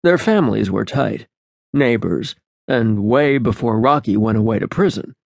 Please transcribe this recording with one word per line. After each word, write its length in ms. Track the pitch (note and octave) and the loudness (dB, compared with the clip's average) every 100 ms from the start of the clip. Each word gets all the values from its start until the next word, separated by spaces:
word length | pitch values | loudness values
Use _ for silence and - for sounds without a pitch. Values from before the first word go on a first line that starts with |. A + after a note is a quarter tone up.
Their 160 | F3 F3 | 2 2
families 520 | - G#3+ C#3+ G#2 G2+ | 2 2 2 0 -2
were 140 | F#2+ | -2
tight, 420 | - C#3+ A#2+ G#2+ - _ _ _ _ | -2 -2 -2 -4 -12 _ _ _ _
neighbors, 640 | C#3 C3 A#2 F2+ E2+ - - _ _ - | 0 2 0 -2 -4 -6 -14 _ _ -2
and 380 | C3 A2 G#2 | 0 2 0
way 340 | G#2 B2+ D3 C#3 | 2 2 2 2
before 420 | A#2+ G#2 A#2+ A2 | 0 -2 -2 0
Rocky 360 | B2 D3 A#2 G#2 | 2 2 0 0
went 220 | A2 A2 | 2 2
away 200 | G#2+ A2 | 0 -2
to 100 | G2 | -4
prison. 460 | - F#3+ - - - | 0 0 -2 -10 -18